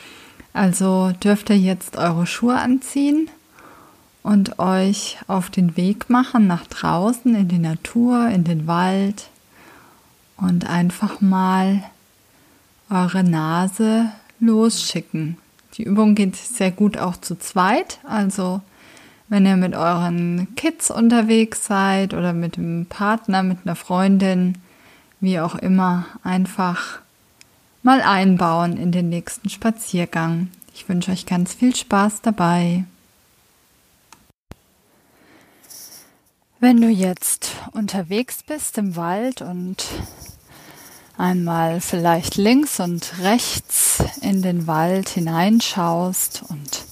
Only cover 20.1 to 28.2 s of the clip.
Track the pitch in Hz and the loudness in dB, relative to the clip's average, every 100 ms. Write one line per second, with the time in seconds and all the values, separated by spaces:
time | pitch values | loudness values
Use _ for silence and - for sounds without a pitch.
20.1 | 175 175 175 185 254 320 330 - - 233 | -2 -2 -2 -4 -4 -4 -2 -4 2 4
21.1 | 240 220 226 220 - - 202 196 190 190 | 4 4 2 2 -2 -4 0 2 2 0
22.1 | 170 175 170 170 175 170 170 175 - 208 | -2 -2 -2 -4 -4 -4 -4 -6 -4 -2
23.1 | 226 - 190 185 180 185 170 - 180 190 | -2 -2 0 0 -2 -4 -8 -4 0 4
24.1 | 196 190 185 180 185 - _ - - _ | 4 4 2 0 -2 -8 _ -20 -20 _
25.1 | - 190 180 165 170 185 190 185 180 170 | -4 -2 0 -2 -4 0 2 2 0 -4
26.1 | - 185 185 185 - 185 175 - - - | -10 -4 -2 -2 -2 -2 -2 -8 -12 -20
27.1 | _ _ _ _ _ _ _ 247 262 - | _ _ _ _ _ _ _ 4 4 4
28.1 | 196 | 4